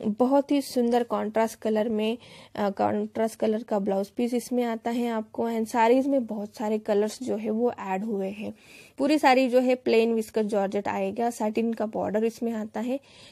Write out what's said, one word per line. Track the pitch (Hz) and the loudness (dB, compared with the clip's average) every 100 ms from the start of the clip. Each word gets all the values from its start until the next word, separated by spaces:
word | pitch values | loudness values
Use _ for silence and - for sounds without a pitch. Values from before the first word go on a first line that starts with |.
बहुत | 214 208 247 285 277 | -4 0 2 4 2
ही | 285 | 0
सुंदर | 269 247 233 240 | 0 0 2 2
कॉन्ट्रास्ट | 240 208 208 220 220 - | 0 -4 -2 0 0 -2
कलर | 220 214 220 | -2 0 0
में, | 214 220 240 - - - - | 0 -2 -4 -10 -20 -12 -4
अ, | 202 | -2
कॉन्ट्रास्ट | 202 208 208 214 - 220 - | 0 0 0 -2 -2 -2 0
कलर | 220 214 | -2 0
का | 240 214 | -2 -2
ब्लाउज | 202 196 202 | 0 -2 -2
पीस | - 240 | -2 -2
इसमें | 240 - 247 | -2 -2 -2
आता | 240 226 233 | -2 -4 -4
है | 240 240 | -2 -2
आपको। | 226 220 - 233 | -4 -6 -4 -4
And | 226 220 | -2 -2
साड़ीज | 247 226 262 269 | 2 4 4 4
में | 269 226 | 0 -2
बहुत | 214 208 - | -6 -8 -6
सारे | 214 214 | -4 -2
कलर्स | 214 202 214 - | 0 0 0 -2
जो | 247 208 | -6 -4
है | 214 | -2
वो | 220 240 | 0 0
ऐड | - 196 190 | -2 -4 -4
हुए | 226 196 190 | -2 -4 -4
हैं। | 208 208 220 - - - - | -6 -10 -12 -18 -20 -12 -2
पूरी | 277 302 | 2 4
साड़ी | 285 254 262 | 6 6 4
जो | 247 | 4
है | 254 | 4
प्लेन | 254 247 226 226 | 2 4 4 4
विस्कस | 226 220 - | 2 -2 -2
जॉर्जेट | 208 208 196 202 202 | 0 0 0 -2 -2
आएगा, | 202 196 214 233 | -2 -2 -2 -2
सैटिन | 233 214 214 233 | -2 -2 0 0
का | 226 220 | -2 -4
बॉर्डर | 196 190 202 | -2 -2 0
इसमें | 226 - 226 | 0 -2 -4
आता | 226 214 - | -4 -6 -6
है, | 240 277 _ - - | -4 -4 _ -20 -20